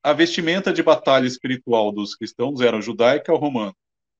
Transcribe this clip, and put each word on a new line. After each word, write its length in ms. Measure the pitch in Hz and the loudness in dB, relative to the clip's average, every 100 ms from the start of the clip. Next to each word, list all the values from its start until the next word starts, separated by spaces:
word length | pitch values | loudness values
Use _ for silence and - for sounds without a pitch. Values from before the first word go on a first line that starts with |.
A 100 | 143 | -2
vestimenta 600 | 147 170 185 160 185 196 | 2 2 0 -2 -2 0
de 100 | 165 | 0
batalha 420 | 160 156 - 135 127 | 2 2 4 2 2
espiritual 680 | 127 135 127 - 113 107 | -2 -6 -6 -2 0 0
dos 240 | 104 101 - | -2 -8 -8
cristãos 460 | 107 - 127 139 | -12 -6 -6 0
era 200 | 120 110 | 0 0
judaica 500 | 101 107 120 147 160 | -4 0 2 2 0
ou 80 | 156 | -2
romana? 340 | 147 123 104 - _ _ _ | 0 -4 -6 -10 _ _ _